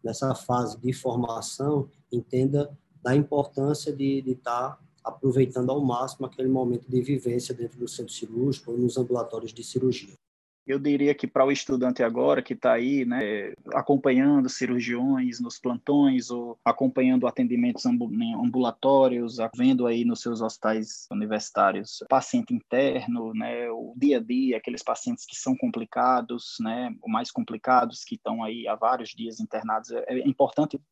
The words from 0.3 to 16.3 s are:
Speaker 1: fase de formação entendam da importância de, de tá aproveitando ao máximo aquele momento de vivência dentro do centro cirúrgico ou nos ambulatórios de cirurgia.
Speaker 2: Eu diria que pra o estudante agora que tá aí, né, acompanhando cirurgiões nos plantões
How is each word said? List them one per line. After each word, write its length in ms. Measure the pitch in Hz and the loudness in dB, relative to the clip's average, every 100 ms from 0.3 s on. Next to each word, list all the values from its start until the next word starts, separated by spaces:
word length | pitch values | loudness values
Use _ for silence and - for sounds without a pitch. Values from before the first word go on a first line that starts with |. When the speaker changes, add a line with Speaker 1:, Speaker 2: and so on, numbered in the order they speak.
Speaker 1:
fase 460 | 127 - 123 120 113 | -2 -2 -2 -2 -4
de 140 | 123 | -6
formação 960 | 127 127 120 120 113 110 - 139 147 135 _ _ | -4 -4 -2 -4 -6 -10 -6 -2 -2 -4 _ _
entendam 600 | 120 - 127 131 143 143 - _ _ | -8 -2 0 2 0 -2 -8 _ _
da 100 | 120 | 2
importância 800 | 139 143 147 139 - 139 147 - | 2 2 0 -2 -2 -2 -2 -4
de, 300 | 139 139 135 | -2 -2 0
de 140 | 131 127 | -2 -4
tá 440 | 123 120 135 - _ _ | -4 -4 -4 -8 _ _
aproveitando 680 | 113 - 135 131 127 127 127 | -12 -2 0 4 2 2 -2
ao 140 | 143 | 0
máximo 420 | 135 120 131 - 131 | 0 -2 -4 -6 -10
aquele 220 | - 131 | -4 0
momento 420 | 131 123 120 - | 0 0 -4 -2
de 120 | 127 | -2
vivência 520 | 127 135 123 120 - | 0 -2 -2 -4 -4
dentro 240 | 117 117 120 | -8 -8 -8
do 120 | 120 | -10
centro 240 | - 110 | -8 -12
cirúrgico 580 | - 110 113 139 127 - | -12 -8 -2 -2 -2 -6
ou 60 | 120 | 0
nos 200 | 123 131 | 0 0
ambulatórios 540 | 123 123 117 110 113 | -2 -2 -2 -8 -10
de 140 | - 117 | -14 -6
cirurgia. 480 | 127 127 120 - - _ _ _ _ - | 0 0 0 -8 -20 _ _ _ _ -6
Speaker 2:
Eu 120 | 139 | -2
diria 340 | 143 143 143 | 0 4 4
que 140 | 139 131 | 2 0
pra 180 | 139 135 | 2 4
o 60 | |
estudante 500 | 135 - 131 127 123 | 2 0 0 0 2
agora 400 | 117 120 139 135 | 0 2 2 2
que 140 | - 113 | 0 0
tá 180 | 123 | 2
aí, 320 | 117 127 139 120 | 2 2 0 0
né, 480 | 120 104 104 101 - - | -2 -2 -4 -6 -12 -4
acompanhando 760 | 135 135 139 135 127 139 143 127 | -4 2 2 4 6 6 4 2
cirurgiões 920 | - 123 123 113 120 131 135 127 117 | -2 0 0 0 0 2 2 0 -4
nos 200 | 120 - | -8 -4
plantões 720 | 127 120 - 143 139 127 117 | -4 -4 2 4 6 4 -2